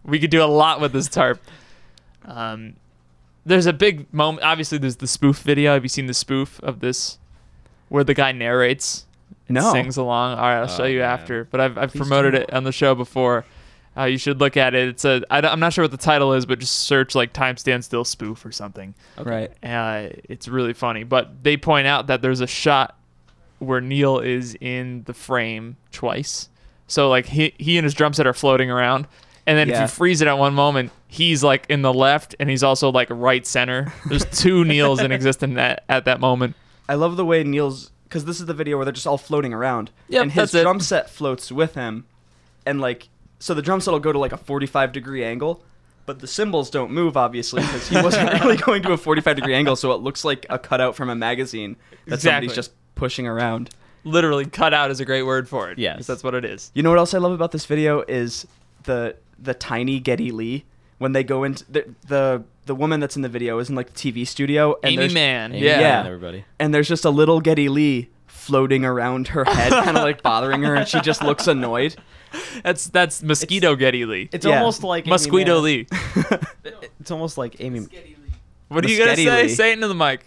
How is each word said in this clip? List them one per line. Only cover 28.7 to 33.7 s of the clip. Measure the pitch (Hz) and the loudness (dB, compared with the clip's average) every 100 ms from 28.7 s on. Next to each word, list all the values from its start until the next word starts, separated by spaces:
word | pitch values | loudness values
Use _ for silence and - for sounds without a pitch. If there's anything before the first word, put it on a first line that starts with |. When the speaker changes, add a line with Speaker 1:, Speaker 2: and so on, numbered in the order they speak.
Speaker 1:
around. | 123 123 131 143 _ _ _ - | 0 0 0 -4 _ _ _ 2
And | 151 | 2
then | 147 | 4
Speaker 2:
Yeah. | 113 | 2
Speaker 1:
if | 110 | -2
you | - | 2
freeze | 180 165 | 2 4
it | 151 | 2
at | 139 | 4
one | 139 | 2
moment, | 139 143 139 123 - _ | 4 2 2 -4 -10 _
he's, | - 175 151 | -2 0 4
like, | 143 135 - | 4 4 2
in | 147 | 0
the | 135 | 2
left, | 127 135 147 - - | 4 4 2 -2 -6
and | 143 | -2
he's | 131 | 2
also, | 135 131 139 | 2 4 2
like, | 127 120 | 2 0
right | 120 123 127 - | 0 2 2 0
center. | 127 127 | -2 -2